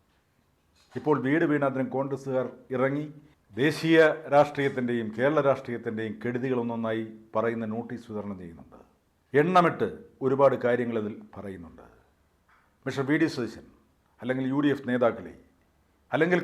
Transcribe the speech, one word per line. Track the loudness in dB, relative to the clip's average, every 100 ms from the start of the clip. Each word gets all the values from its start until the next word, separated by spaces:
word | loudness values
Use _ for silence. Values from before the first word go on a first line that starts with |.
| _ _ _ _ _ _ _ _ _ -4
ഇപ്പോൾ | 0 2 2
വീട് | 2 2
വീണാത്തിനും | 2 0 0 -2 -4
കോൺഗ്രസ്സുകാർ | -4 -6 -2 -2 -2 -8 -6 -2
ഇറങ്ങി | 0 -2 -6 -14 -20 _ _ 0
ദേശീയ | 0 2 4 6 6 4 4
രാഷ്ട്രീയത്തിൻ്റെയും | 4 4 2 -2 0 -2 -2 -2 0
കേരള | 2 2 2
രാഷ്ട്രീയത്തിൻ്റെയും | 0 -4 -8 -6 -6 -6 -6
കെടുതികളൊന്നൊന്നായി | -6 -4 -2 -2 -2 -4 -2 -4 -6 -12 -6 -2
പറയുന്ന | 0 -2 -4
നോട്ടീസ് | -6 -8 -12 -10
വിതരണം | -10 -8 -10
ചെയ്യുന്നുണ്ട്. | -14 -18 -20 -20 -20 _ _ _ _ 2
എണ്ണമിട്ട് | 4 4 4 2 -4 -4 -18 -6 -2
ഒരുപാട് | 4 4 4 2
കാര്യങ്ങൾ | 0 -2 -4
അതിൽ | -6 -10 -16 -14
പറയുന്നുണ്ട്. | -14 -14 -16 -20 -20 -20 _ _ _ _ _ _ _ _ -8
മിസ്റ്റർ | -4 0
വി | 0
ഡി | 0 -2
സതീശൻ | -8 -10 -20 _ _ _ _ _
അല്ലെങ്കിൽ | -4 -2 -2
യു | 0 0
ഡി |
എഫ് | 0 -2
നേതാക്കളെ | 2 2 0 -10 -18 _ _ _ _ _ _ _
അല്ലെങ്കിൽ | 0 2 2